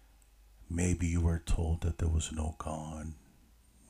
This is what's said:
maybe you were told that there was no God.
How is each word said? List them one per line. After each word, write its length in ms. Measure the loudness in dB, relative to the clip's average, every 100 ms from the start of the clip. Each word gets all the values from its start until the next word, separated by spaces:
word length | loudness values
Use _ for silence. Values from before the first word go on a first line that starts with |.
| -20 -20 -20 -20 -20 -20 -6
maybe 320 | 0 2 2 2
you 140 | 4
were 240 | 2 2 0
told 360 | 0 2 0
that 160 | 0 0
there 100 | 2
was 240 | 2 -2
no 240 | -4 -4 -4
God. 500 | -6 -6 -6 -8 -10 -12 -18 -20 -20 -20 -20 -20 -14